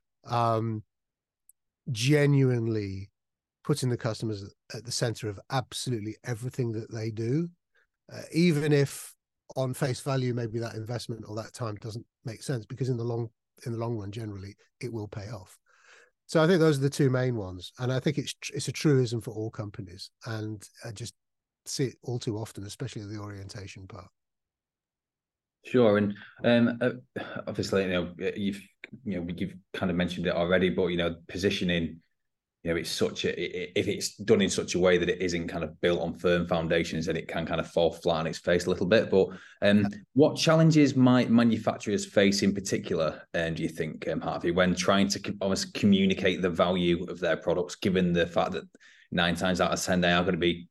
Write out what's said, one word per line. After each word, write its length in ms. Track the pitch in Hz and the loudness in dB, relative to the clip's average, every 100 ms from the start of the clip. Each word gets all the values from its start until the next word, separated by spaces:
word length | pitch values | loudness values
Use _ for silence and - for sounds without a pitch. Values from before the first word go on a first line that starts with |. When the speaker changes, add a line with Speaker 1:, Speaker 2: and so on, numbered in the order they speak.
| _ _ 120 | _ _ -4
Speaker 1:
um, 580 | 117 117 113 113 110 - _ _ _ _ _ _ _ _ _ - | 0 2 0 -2 -6 -10 _ _ _ _ _ _ _ _ _ -8
genuinely 1160 | 107 127 147 147 139 131 120 113 110 101 95 98 _ _ _ _ _ | -2 2 4 6 6 4 2 0 -2 -4 -8 -12 _ _ _ _ _
putting 260 | - 147 127 | -4 -2 -2
the 80 | 117 | -2
customers 540 | 117 107 113 101 101 _ - | -4 -4 -6 -6 -10 _ -16
at 100 | 123 | -14
the 80 | 117 | -10
center 380 | - 123 107 107 | -4 -4 -4 -8
of 100 | 95 - | -10 -6
absolutely 680 | 135 101 - 127 117 107 - - | -6 -4 -8 -6 -4 -6 -10 -10
everything 460 | 110 127 - 117 | -8 -8 -6 -6
that 200 | 110 113 | -6 -8
they 200 | 110 113 | -8 -8
do, 360 | 107 113 147 175 - _ _ _ _ _ | -4 -2 -2 -4 -10 _ _ _ _ _
uh, 120 | 113 - | -16 -4
even 400 | 156 175 147 151 | 2 4 4 4
if 400 | 143 139 - - _ _ _ - - | 4 4 -2 -16 _ _ _ -10 -4
on 160 | 131 | -4
face 280 | 123 143 120 | -2 -2 -2
value, 340 | 135 135 127 | -2 -2 0
maybe 240 | 120 117 113 | -2 -4 -6
that 160 | 113 | -6
investment 500 | 110 110 120 - 113 104 | -8 -6 -8 -6 -10 -8
or 80 | 110 | -10
that 180 | 110 | -10
time 220 | - 113 101 | -8 -8 -8
doesn't 300 | 113 113 - _ 131 | -10 -12 -14 _ -14
make 160 | 107 | -10
sense, 240 | - 123 107 | -6 -6 -6
because 240 | 123 131 | -6 -4
in 80 | 120 | -2
the 60 | |
long, 260 | 117 117 113 _ _ _ 120 | -2 -4 -6 _ _ _ -8
in 40 | |
the 60 | 113 | -6
long 180 | 117 117 | -4 -4
run, 160 | 101 | -8
generally, 440 | 110 107 98 98 - _ _ | -10 -10 -10 -14 -18 _ _
it 120 | 123 | -10
will 160 | 113 104 | -8 -10
pay 220 | 101 101 | -10 -12
off. 300 | 107 95 - _ _ _ - _ _ _ | -14 -16 -20 _ _ _ -20 _ _ _
So 160 | 165 | 4
I 60 | 160 | 6
think 120 | 180 | 6
those 200 | 160 139 | 6 4
are 20 | |
the 80 | 135 | 0
two 220 | - 139 | 2 2
main 240 | 127 127 120 | 4 0 -2
ones. 360 | 92 90 - - | -6 -10 -16 -6
And 160 | 123 | -2
I 60 | 131 | 0
think 180 | 165 139 | 0 -2
it's 160 | 120 | -6
tr-, 200 | - - 147 | -10 -10 -6
it's 120 | - | -6
a 40 | |
truism 500 | - 165 131 120 117 | 0 2 4 2 -2
for 100 | 110 | -6
all 200 | 107 110 | -8 -8
companies. 580 | - 104 - 92 95 - _ - | -8 -10 -10 -14 -16 -20 _ -10
And 420 | 110 107 107 - - | -8 -8 -10 -14 -16
I 80 | 123 | -14
just 220 | 101 117 - _ _ _ _ - | -12 -14 -14 _ _ _ _ -10
see 180 | - 123 | -4 -4
it 120 | - | -4
all 160 | - 120 | -8 -6
too 200 | - 107 | -4 -6
often, 240 | 113 - | -8 -12
especially 400 | 101 - 127 113 | -14 -10 -10 -10
the 160 | 101 107 | -10 -10
orientation 680 | 104 98 95 101 98 95 98 | -12 -12 -14 -14 -16 -16 -18
part. 220 | - 92 _ _ _ _ _ _ _ _ _ _ _ _ _ _ _ - | -18 -20 _ _ _ _ _ _ _ _ _ _ _ _ _ _ _ -2
Speaker 2:
Sure. 340 | 127 117 104 | 4 6 4
And, 160 | 104 - - - | 2 -4 -16 -2
um, 360 | 120 120 117 120 | 2 4 4 2
uh, 420 | 127 127 - - - - - | -4 -4 -12 -12 -10 -10 -6
obviously, 360 | 104 98 98 | -6 0 0
you 60 | 95 | 2
know, 240 | 90 85 - 92 101 | 0 -2 -4 -6 -2
you've, 260 | 98 98 - _ - - - | -4 -4 -12 _ -20 -12 -6
you 160 | 180 | -6
know, 60 | - 85 | -6 -6
you've 180 | - - _ | -6 -8 _
kind 180 | - 95 | -4 -2
of 60 | 87 | 0
mentioned 280 | 90 - 87 | -2 -2 -2
it 80 | |
already, 360 | 80 87 92 92 | 0 2 4 4
but, 180 | 90 90 | 2 0
you 100 | 87 | 0
know, 180 | 85 82 - | -2 -4 -10
positioning, 720 | 92 98 - 90 87 80 80 _ _ _ _ _ _ | -2 0 0 0 0 -2 -8 _ _ _ _ _ _
you 80 | 82 | -4
know, 60 | 85 | -4
it's 140 | 82 | -4
such 340 | - 95 - 90 | -2 -2 -2 -4
a, 40 | |
i-, 340 | - 87 92 | -4 -6 -6
i-, 80 | 87 101 | -4 -2
if 120 | 92 | -2
it's 280 | 98 - - | -4 -6 -6
done 240 | 101 104 | 2 4
in 80 | 95 | 4
such 240 | 98 87 | 0 -2
a 60 | 90 | 2
way 180 | 90 90 | 4 4
that 120 | 85 | 2
it 120 | - | 0
isn't 260 | 90 85 82 | -2 -4 -4
kind 160 | 85 | -6
of 160 | 78 - | -8 -2
built 200 | 87 87 | 0 0
on 120 | 82 | -2
firm 340 | 80 90 87 85 | -2 2 2 2
foundations, 580 | 85 82 85 80 80 82 | 0 2 0 0 -4 -4
then 100 | 80 | -4
it 120 | - | -4
can 180 | 85 82 | -6 -4
kind 140 | 82 | -4
of 100 | 78 | -2
fall 220 | 85 82 | 2 2
flat 260 | - 87 80 | 2 -2 0
on 100 | 80 | -2
its 120 | 82 | -4
face 260 | - 87 90 | 2 2 2
a 40 | |
little 180 | 90 92 | -2 4
bit. 240 | 110 - | 4 6
But, 180 | 95 90 92 - _ | 4 2 -2 -18 _
um, 200 | 101 104 | 4 4
Speaker 1:
Yeah. 60 | 101 - - | 2 -4 -2
Speaker 2:
what 240 | 127 147 - | 4 4 4
challenges 580 | 165 160 160 156 139 131 | 4 6 6 8 6 6
might 340 | 127 127 104 | 6 6 6
manufacturers 760 | 117 117 104 - - 110 98 - | 4 4 2 -2 -2 -2 -2 2
face 360 | 107 101 98 | 4 6 4
in 140 | 98 98 | 2 0
particular, 640 | - - - 82 78 - - 87 | -2 -4 -2 0 0 -4 -6 -4
um, 180 | 82 | -2
do 80 | 80 | -2
you 80 | 80 | -6
think, 380 | - 80 - 85 | -4 -6 -6 -6
um, 140 | 80 | -4
Harvey, 280 | 82 78 87 | -4 -2 0
when 240 | 87 90 | 4 4
trying 340 | 87 - 98 98 | 4 4 4 4
to 100 | - | 0
com-, 180 | - - | -6 -4
almost 340 | 98 92 - - | -2 -2 -4 2
communicate 680 | 104 95 95 92 95 90 | 4 6 4 2 0 2
the 80 | 90 | 0
value 540 | 85 90 95 87 87 | 2 2 2 2 2
of 160 | 90 87 | -2 -4
their 180 | 87 80 | -2 0
products, 380 | 87 85 - - | 0 -2 -4 -4
given 380 | 104 92 87 | 0 2 2
the 120 | 87 85 | 2 0
fact 260 | 101 87 | 0 -2
that 100 | - - _ - _ _ | -4 -10 _ -20 _ _
nine 240 | 87 87 87 | 0 0 0
times 260 | 92 90 | 0 2
out 100 | 87 | 2
of 100 | 90 | 0
ten, 200 | - 90 | 0 2
they 100 | 87 | 4
are 120 | 87 | 4
gonna 140 | 90 85 | 2 2
be 300 | 87 85 - | 0 0 -8